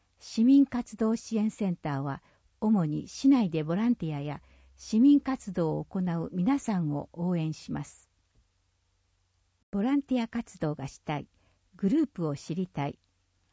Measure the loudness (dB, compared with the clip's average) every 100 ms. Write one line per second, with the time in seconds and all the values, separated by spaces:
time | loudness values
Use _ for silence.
0 | _ _ -6 2 6 6 6 0 -6 -4
1 | -2 -2 -2 -2 -2 -2 -4 -2 -4 -4
2 | -4 -8 _ _ _ -4 2 2 2 -2
3 | -8 0 4 4 4 0 -2 0 0 0
4 | -2 -6 -6 -10 -14 _ _ -20 -2 4
5 | 6 6 4 -6 -6 -2 -2 -2 -4 -4
6 | -2 -2 -4 -2 0 0 0 -2 0 -2
7 | -6 -6 -2 -2 -2 -6 -8 -10 -10 -18
8 | _ _ _ _ _ _ _ _ _ _
9 | _ _ _ _ _ _ _ -4 0 0
10 | 0 -2 -2 -6 -10 -6 -4 -4 -8 -10
11 | -8 -8 -8 _ _ _ _ -4 0 0
12 | 0 -2 -4 -4 -6 -6 -6 -4 -6 -8
13 | _ _ _ _ _